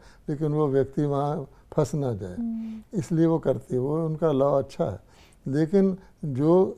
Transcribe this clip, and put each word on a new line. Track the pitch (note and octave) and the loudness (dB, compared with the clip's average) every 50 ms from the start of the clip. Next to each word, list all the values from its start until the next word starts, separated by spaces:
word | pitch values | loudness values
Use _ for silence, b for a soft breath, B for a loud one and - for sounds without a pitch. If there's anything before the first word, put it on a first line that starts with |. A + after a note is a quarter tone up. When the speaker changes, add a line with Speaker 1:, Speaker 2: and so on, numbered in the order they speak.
| b b b b b - | b b b b b -8
Speaker 1:
लेकिन | D3+ C#3 D#3+ D3 | -6 -2 -2 -2
वो | D3 D3+ D3+ C#3 | 0 0 0 2
व्यक्ति | C3 C3+ C3 C3+ - E3 D3 | 2 2 0 0 0 -2 0
वहाँ | C#3+ C#3+ C#3 C#3+ C#3+ D3+ - C3+ - b b b b | 0 0 -2 -2 -2 -4 -6 -8 -12 b b b b
फंस | - D#3 D3+ - - | -2 -2 0 0 -2
ना | D3 C#3 B2+ | -4 -2 -4
जाए, | A2+ F#2+ G2+ F2+ F2+ | -4 -4 -8 -8 -8
Speaker 2:
हम्म। | A#3+ A#3 A3+ A3+ A3+ A3+ A3 A3 A3 - _ A#3+ F#3 | -8 -6 -6 -6 -6 -8 -10 -12 -14 -14 _ -6 -6
Speaker 1:
इसलिए | B2+ - F3 D#3+ E3 | -2 0 2 2 4
वो | E3 E3 D#3 | 4 2 2
करती | - C#3+ B2+ A#2+ - - B2+ | 0 0 -2 -2 -4 -4 -4
है, | B2 | -2
वो | B2+ C#3+ D3+ D#3+ E3 | -2 -2 -2 -2 -2
उनका | D#3 D#3 D3+ E3+ D#3+ | -4 -2 0 0 2
लॉ | C#3+ C3 C3+ C#3+ D3 C#3 | 2 4 2 4 2 0
अच्छा | - - - - E3 | 0 -2 -4 -4 -4
है। | B2 F#2 - - b b b b b b b _ D3+ | -4 -4 -8 -14 b b b b b b b _ -4
लेकिन | C3 D3+ D#3+ D#3 G3 G3 G3 G3 F#3 F#3+ B B B _ F3+ | 0 0 0 2 4 4 4 2 0 -4 B B B _ -8
जो | D3+ B2+ B2 D3 D#3+ F3 F#3 F#3+ - - | -4 -2 2 4 6 6 6 4 2 -2